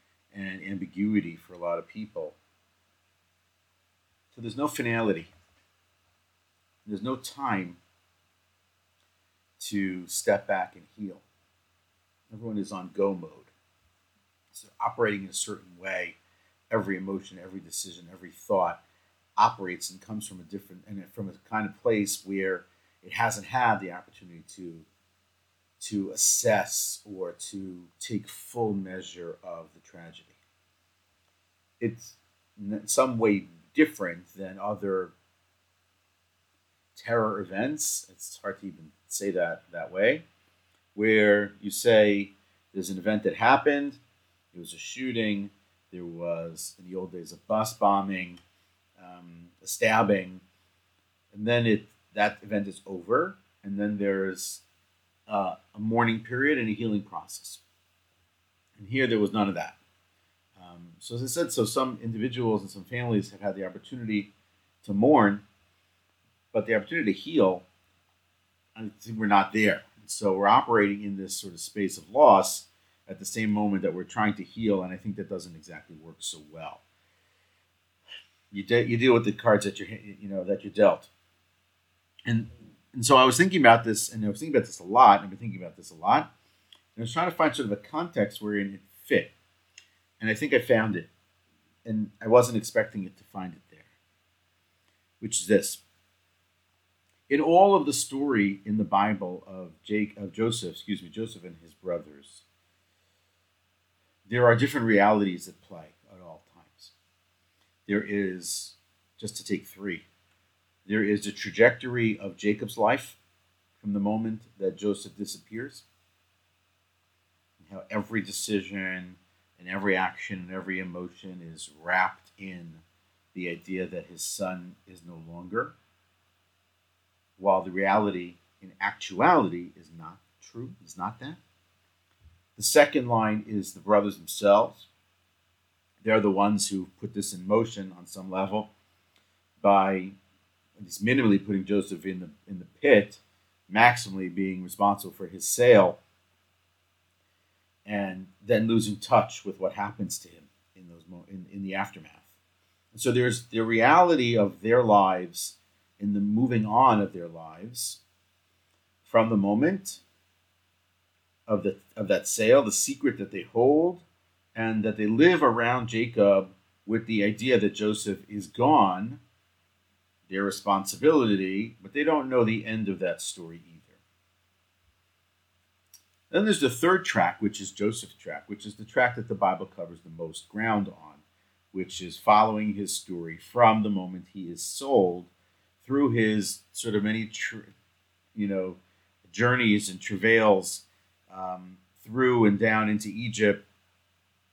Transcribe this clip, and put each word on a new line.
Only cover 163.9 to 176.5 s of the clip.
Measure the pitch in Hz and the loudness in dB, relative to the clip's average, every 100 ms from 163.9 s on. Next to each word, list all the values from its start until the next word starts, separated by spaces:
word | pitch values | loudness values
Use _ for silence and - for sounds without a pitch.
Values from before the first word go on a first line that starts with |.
| 175 _ _ _ _ _ | -2 _ _ _ _ _
and | 113 113 110 | -6 -2 -2
that | 110 107 | -2 -2
they | 107 | 0
live | 113 170 170 | 6 6 6
around | 139 117 117 127 117 | 4 2 0 0 -2
Jacob | 117 117 113 101 98 92 - _ _ - | -4 -2 4 6 6 2 -10 _ _ -4
with | 113 117 | -4 -2
the | 110 | 0
idea | 101 104 127 120 | 0 0 2 2
that | 101 | 2
Joseph | - 107 104 104 95 - | 0 -2 -2 -4 -8 -8
is | 104 87 | -12 -10
gone, | - 131 151 98 92 113 135 _ _ _ _ _ _ _ _ _ _ - | 0 4 6 4 0 -8 -12 _ _ _ _ _ _ _ _ _ _ -10
their | 95 | -4
responsibility, | 101 - 101 98 98 - 147 156 113 98 95 98 113 - | -4 -4 0 0 -2 0 4 4 4 2 -2 -4 -6 -10
but | 95 | -10
they | 139 | -4
don't | 151 151 131 | 0 0 2
know | 127 | 2
the | 110 113 110 | 2 0 -4
end | 110 98 | -6 -4
of | 90 | -4
that | 90 82 | -4 -6
story | - - 82 82 | -10 -12 -14 -18
either. | 82 82 _ _ _ _ _ _ _ _ _ _ _ _ _ _ _ _ _ _ _ _ _ _ _ _ _ | -20 -20 _ _ _ _ _ _ _ _ _ _ _ _ _ _ _ _ _ _ _ _ _ _ _ _ _
Then | 165 | 0
there's | 214 | 2